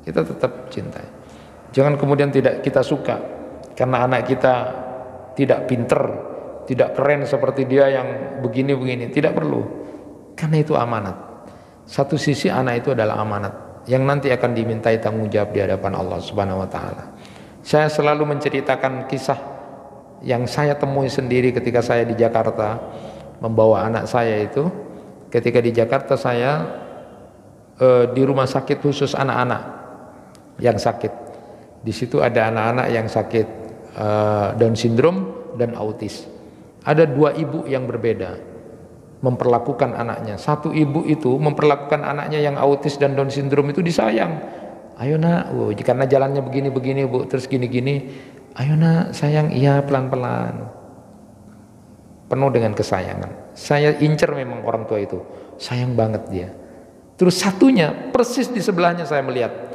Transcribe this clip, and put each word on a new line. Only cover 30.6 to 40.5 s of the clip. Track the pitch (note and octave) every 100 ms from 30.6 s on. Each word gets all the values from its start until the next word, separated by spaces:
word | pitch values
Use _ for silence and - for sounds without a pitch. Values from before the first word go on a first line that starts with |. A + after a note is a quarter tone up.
yang | A#2+ G#2+
sakit. | A#2+ - A2 - - - - - - -
Di | A2
situ | - B2 D3
ada | A#2+ A2+ A2
anak-anak | A2+ A2+ B2 -
yang | A2+ A2
sakit, | A2 G#2 A2+ G#2+ - - - - -
eh, | G#2+ G#2 G#2+ G#2 G2+ A#2
Down | A2+ A2
syndrome | A#2 A#2 E3 F#3 - - - A2+
dan | A#2+
autis. | G2+ G#2+ G#2 G#2 - - - - - - - C#3+
Ada | D3+
dua | D#3 C3+ D3
ibu | D#3 C#3+ E3 C3+
yang | C3
berbeda | A#2+ A2+ A2+ G2+ F#2 F#2 - - - - - - - -
memperlakukan | C3 A#2+ B2 A#2 C#3+ - B2+ A2
anaknya. | A#2 G#2+ A2 G2+
Satu | -